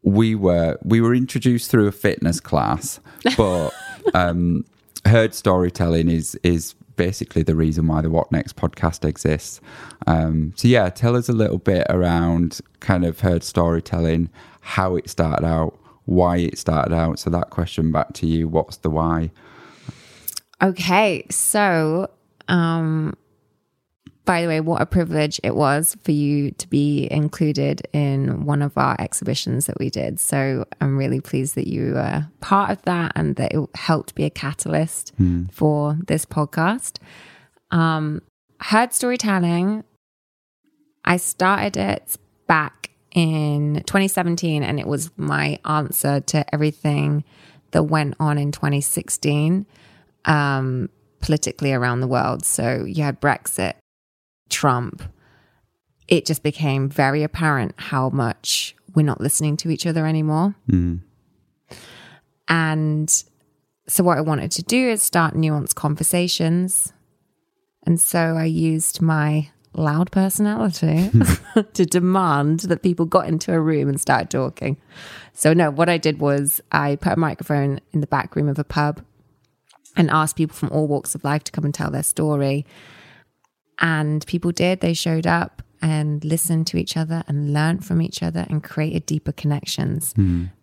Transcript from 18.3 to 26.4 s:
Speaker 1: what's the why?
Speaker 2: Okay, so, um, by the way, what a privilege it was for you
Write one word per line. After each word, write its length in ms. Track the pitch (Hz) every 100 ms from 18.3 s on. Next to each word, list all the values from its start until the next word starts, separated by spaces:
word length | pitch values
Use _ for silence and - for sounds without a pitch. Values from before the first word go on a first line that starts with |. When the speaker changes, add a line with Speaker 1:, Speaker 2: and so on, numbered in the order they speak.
| 80 80
Speaker 1:
what's 300 | 82 - -
the 120 | 82
why? 420 | 78 82 82 80 - - - - - - - - - - - _ _
Speaker 2:
Okay, 640 | 190 180 175 285 214 165 -
so, 800 | - - 214 202 165 156 165 196 _ _ _ -
um, 680 | 180 165 165 160 156 156 - _ _ _ _ _ _ _ _ - _
by 180 | - 175
the 60 | 170
way, 120 | 156
what 220 | 160 170
a 60 | 160
privilege 520 | 180 170 156 151 -
it 120 | 110 -
was 400 | 143 143 165 -
for 80 | -
you 380 | 147 143 147